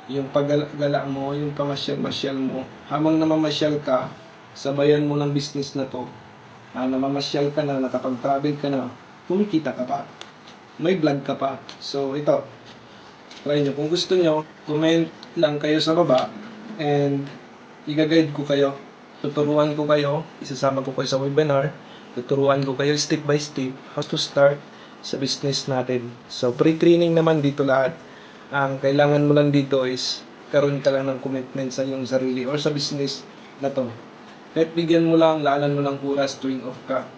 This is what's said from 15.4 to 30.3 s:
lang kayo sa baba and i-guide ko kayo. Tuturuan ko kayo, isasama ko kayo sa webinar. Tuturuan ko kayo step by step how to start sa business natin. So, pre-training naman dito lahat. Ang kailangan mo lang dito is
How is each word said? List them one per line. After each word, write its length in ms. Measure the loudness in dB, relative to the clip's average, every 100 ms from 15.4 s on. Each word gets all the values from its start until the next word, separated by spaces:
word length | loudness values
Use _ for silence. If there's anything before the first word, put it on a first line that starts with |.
lang 160 | 0 2
kayo 240 | 0 2
sa 160 | 2 2
baba 320 | 4 4 2 -8 -16 -16 -16 -6
and 480 | 0 2 2 -2 -6 -14 -20 -20 -20 -14 -4
i-guide 480 | 0 4 4 4 -2
ko 80 |
kayo. 320 | 0 2 2 0 -16 -20 -20 -8
Tuturuan 480 | -4 0 2 2 2
ko 160 | 0 2
kayo, 320 | 2 2 -2 -6 -14
isasama 400 | -12 -2 0 0
ko 80 | -4
kayo 160 | -4 -2
sa 80 | -2
webinar. 560 | 0 2 2 2 0 -4 -18 -20 -12
Tuturuan 480 | -10 -2 2 4 2
ko 160 | 0 0
kayo 160 | 0 0
step 240 | 0 -2
by 160 | 0 -2
step 320 | -2 -6 -6 -8 -10 -8
how 80 |
to 160 | -4 -4
start 400 | -2 4 4 4 -10 -20 -20 -16
sa 160 | -8 -4
business 480 | -4 -2 -2 -4
natin. 480 | -2 -2 0 -2 -4 -14 -14
So, 240 | -2 -2
pre-training 640 | 4 2 6 6 6 6 4
naman 240 | 4 4
dito 240 | 2 0
lahat. 320 | 2 2 2 -2 -18 -20 -20 -20 -6
Ang 240 | -2 0 0
kailangan 460 | 2 4 4 6
mo 80 | 6
lang 180 | 6 6
dito 320 | 4 2 0 0
is 320 | -2 -4 -8 -12